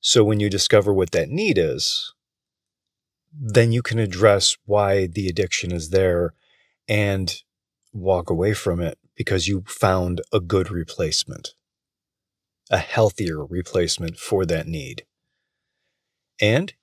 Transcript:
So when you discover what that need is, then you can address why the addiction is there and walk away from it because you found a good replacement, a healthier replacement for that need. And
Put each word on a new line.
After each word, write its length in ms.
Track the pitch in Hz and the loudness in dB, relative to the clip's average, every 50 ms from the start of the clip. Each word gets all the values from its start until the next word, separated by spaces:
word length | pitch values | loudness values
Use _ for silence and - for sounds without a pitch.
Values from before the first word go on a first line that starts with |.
So 220 | - - - 123 107 | 0 2 4 4 4
when 160 | 104 113 104 | 4 4 2
you 100 | 104 107 | 0 0
discover 460 | 95 98 - - - 107 98 104 101 | 0 0 0 4 4 4 4 4 2
what 160 | 95 92 85 | 2 2 0
that 180 | - 92 80 - | 0 -2 -2 0
need 300 | - 165 214 214 156 95 | -2 -2 0 0 2 2
is, 560 | 85 78 127 - - - - - - - - _ _ _ _ _ _ _ _ _ _ _ _ _ _ _ _ _ _ _ _ _ _ _ 156 | 2 0 0 -2 -4 -4 -4 -6 -8 -10 -16 _ _ _ _ _ _ _ _ _ _ _ _ _ _ _ _ _ _ _ _ _ _ _ _
then 400 | 151 139 113 107 123 117 117 113 | -10 -8 2 4 4 4 4 2
you 100 | 123 120 | 0 -2
can 160 | - 117 113 | -2 -2 -2
address 580 | 110 101 90 90 101 110 101 98 95 - - - _ | -2 -2 -2 4 4 6 6 6 2 0 -2 -2 _
why 440 | - 101 104 101 98 98 98 95 90 | 0 2 2 4 4 2 2 2 0
the 180 | 82 107 98 | -2 -4 -4
addiction 460 | 92 87 85 98 90 - - - 87 87 | -4 -2 -2 -2 -2 -2 -6 -4 -4 -6
is 180 | 85 78 78 | -6 -6 0
there 440 | 87 95 95 92 87 87 87 82 - _ _ _ _ _ _ _ _ _ _ | 0 2 2 4 2 2 0 -2 -4 _ _ _ _ _ _ _ _ _ _
and 560 | - 107 104 104 101 98 95 95 90 - - _ _ _ _ _ _ _ _ _ _ _ | -2 0 0 0 0 0 -2 -4 -4 -6 -10 _ _ _ _ _ _ _ _ _ _ _
walk 380 | 104 90 92 95 90 85 - | -8 0 0 0 0 0 -2
away 240 | 95 82 87 104 107 | -2 0 2 0 0
from 260 | - - 101 87 85 | 0 -2 -2 -2 -2
it 160 | 85 82 - _ _ _ _ | -2 -4 -6 _ _ _ _
because 320 | _ - - 98 92 85 101 | _ -4 -2 -2 -2 0 -2
you 160 | 101 95 92 | -4 -4 -6
found 540 | - - - - 98 92 92 90 90 90 87 - _ - | -8 -6 0 2 2 2 2 0 -2 -4 -6 -6 _ -4
a 60 | 107 | -4
good 320 | 90 85 104 95 92 - | -2 2 0 0 0 0
replacement, 840 | 104 90 82 - - - 87 78 - - - - 69 - - - - _ _ _ _ _ _ _ _ _ _ _ _ _ _ _ _ _ _ _ _ _ _ _ | -4 -8 -8 -8 -6 -6 -6 -4 -2 -4 -6 -6 -10 -16 -16 -20 -20 _ _ _ _ _ _ _ _ _ _ _ _ _ _ _ _ _ _ _ _ _ _ _
a 80 | - 95 | 0 0
healthier 680 | - - - - 113 104 - - 107 87 80 76 73 | 0 0 0 2 2 2 2 -2 -6 -6 -4 -6 -8
replacement 760 | 69 87 90 90 - - 95 87 82 - - 87 82 82 - | -6 -6 -8 -8 -2 0 0 0 0 -2 -4 -6 -8 -8 -10
for 280 | - - - 98 95 | -6 -2 0 0 0
that 220 | 82 85 82 78 80 | 0 -2 -4 -4 -6
need. 360 | 82 78 69 65 60 - - _ _ _ _ _ _ _ _ _ _ _ _ _ _ _ _ _ _ _ _ _ _ _ _ _ _ _ | -8 -8 -8 -10 -12 -14 -18 _ _ _ _ _ _ _ _ _ _ _ _ _ _ _ _ _ _ _ _ _ _ _ _ _ _ _
And 340 | - 104 110 139 180 202 - _ | 2 2 2 2 0 -4 -12 _